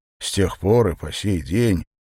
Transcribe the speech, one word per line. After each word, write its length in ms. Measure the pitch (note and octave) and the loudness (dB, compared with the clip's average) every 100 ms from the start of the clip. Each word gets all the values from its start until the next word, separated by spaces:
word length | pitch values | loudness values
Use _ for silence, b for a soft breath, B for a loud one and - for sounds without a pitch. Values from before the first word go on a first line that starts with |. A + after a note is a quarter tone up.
| _ - | _ -12
С 100 | - | -6
тех 280 | - F#2 - | -2 -2 0
пор 320 | F#2 A#2+ G#2 | 2 4 2
и 40 | |
по 180 | D#2+ D2+ | -2 -10
сей 300 | - G2+ F2+ | -6 -2 -2
день 400 | C#2 G2+ A#2+ F2+ - _ _ | -2 0 2 0 -4 _ _